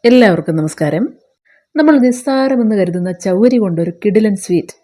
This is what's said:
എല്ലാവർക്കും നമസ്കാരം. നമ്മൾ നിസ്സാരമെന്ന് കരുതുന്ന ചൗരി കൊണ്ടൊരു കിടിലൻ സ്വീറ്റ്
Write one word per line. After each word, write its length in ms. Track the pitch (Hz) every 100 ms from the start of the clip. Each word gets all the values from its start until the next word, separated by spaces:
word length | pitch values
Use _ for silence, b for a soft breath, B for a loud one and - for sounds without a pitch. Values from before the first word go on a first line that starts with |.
| 240
എല്ലാവർക്കും 500 | 247 220 170 165 160
നമസ്കാരം. 580 | 156 - 151 156 277 - _ _ _ _ _ 311
നമ്മൾ 240 | 302 294
നിസ്സാരമെന്ന് 760 | 247 240 - 269 269 254 220 214
കരുതുന്ന 360 | 180 175 180
ചൗരി 460 | 180 196 185 240 254
കൊണ്ടൊരു 340 | 202 165 170 170 208
കിടിലൻ 300 | 196 214 196
സ്വീറ്റ് 380 | - 175 - -